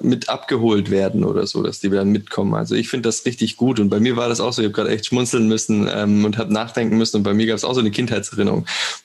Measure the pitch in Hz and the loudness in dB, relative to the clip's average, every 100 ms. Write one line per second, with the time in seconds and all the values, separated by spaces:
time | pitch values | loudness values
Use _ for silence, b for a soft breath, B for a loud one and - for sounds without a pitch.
0 | - 120 - 123 - 131 113 104 101 98 | 0 0 -2 -6 -2 0 2 2 2 2
1 | 95 104 98 101 98 - - - 98 98 | 2 0 0 0 -2 -2 -4 -2 0 2
2 | 98 104 104 - 101 107 113 110 113 131 | 2 2 0 -4 0 0 0 -2 -2 -2
3 | 117 - 127 120 110 - 123 117 101 104 | -2 -2 -4 -2 -2 0 0 2 2 4
4 | 123 117 120 117 123 123 107 101 104 107 | 2 2 0 0 -2 0 -2 0 -2 -2
5 | - 123 123 123 110 110 - 104 101 104 | -2 -2 0 2 2 2 0 0 0 0
6 | 104 104 107 104 101 107 120 - 113 113 | 2 4 2 0 -2 -2 -2 -2 0 2
7 | 113 107 101 104 113 104 - 127 110 101 | 2 0 2 2 2 0 -2 0 0 0
8 | 123 104 - 107 101 - - B B B | -2 -4 -4 -2 0 0 -4 B B B